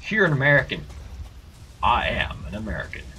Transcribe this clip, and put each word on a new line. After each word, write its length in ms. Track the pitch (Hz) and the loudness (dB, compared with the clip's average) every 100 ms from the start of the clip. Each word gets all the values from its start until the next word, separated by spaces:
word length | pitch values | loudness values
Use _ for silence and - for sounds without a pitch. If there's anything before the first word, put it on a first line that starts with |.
| - | -2
You're 160 | 214 185 | 2 4
an 80 | |
American. 500 | 143 139 143 - 92 - - - - - - - - - - | 4 6 6 4 -6 -8 -14 -14 -14 -14 -14 -20 -20 -20 -2
I 260 | 98 117 - | 2 4 2
am 340 | - - - - | -2 -4 -4 -8
an 80 | 98 | -8
American. 480 | 107 - - - - | -6 -6 -8 -10 -14